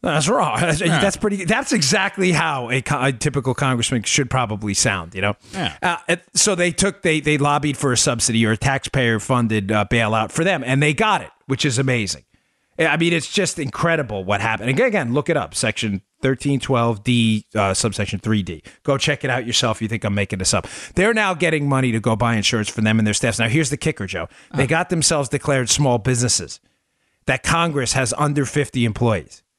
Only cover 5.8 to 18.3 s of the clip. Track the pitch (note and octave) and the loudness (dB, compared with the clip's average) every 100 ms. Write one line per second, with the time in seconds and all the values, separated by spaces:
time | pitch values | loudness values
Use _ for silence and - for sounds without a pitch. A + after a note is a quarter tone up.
5.8 | - F3 - F3 _ - - F#3 F3 - | -2 -2 -2 -2 _ 0 2 2 0 2
6.8 | G3 - F3 D#3 C#3+ D3+ C#3+ D3 D3 C#3 | 0 0 0 2 2 2 2 2 0 0
7.8 | C#3+ A#2+ - B2 - A2+ A2+ A2 C#3 C3+ | 0 2 2 0 0 2 2 2 0 -2
8.8 | - C#3 A#2+ A2 - B2+ A#2 A2 G2 G#2+ | -2 -2 0 0 0 0 2 0 0 0
9.8 | G2+ A#2+ A2 A2 A2 - E3 F3 B2 C3+ | 2 2 2 0 -2 -2 0 0 0 2
10.8 | D3 D3 A3 F#3 G2+ _ - C3 D3+ A#2 | 2 2 0 0 -4 _ -6 -2 0 0
11.8 | C3 B2 G2+ C#2 _ _ _ _ _ - | 0 0 -2 -6 _ _ _ _ _ -2
12.8 | D#3+ D3 E3+ E3+ - - F#3 - C#3 - | 0 2 2 0 -2 -2 -2 -2 -8 -2
13.8 | E3+ E3 C3 G#2 F#2 G2+ A2 A2 A2+ C3+ | 0 0 -2 -6 -2 0 0 -2 -2 0
14.8 | B3+ G#3 B2 B2+ D3 D#3 F2+ - A#2 A2 | 2 0 0 -2 0 -2 -2 -4 -2 -2
15.8 | A2+ G2 - _ C3+ C3 C#3+ C#3 - B2+ | -2 -4 -6 _ -2 0 0 -2 0 0
16.8 | A#2 A2 G2+ A#2+ A2+ A2 - G#2+ G2 F#2+ | 0 -2 0 2 4 2 -2 -2 0 2
17.8 | A#2 G2 G#2 G2 - | -2 -2 -4 -4 0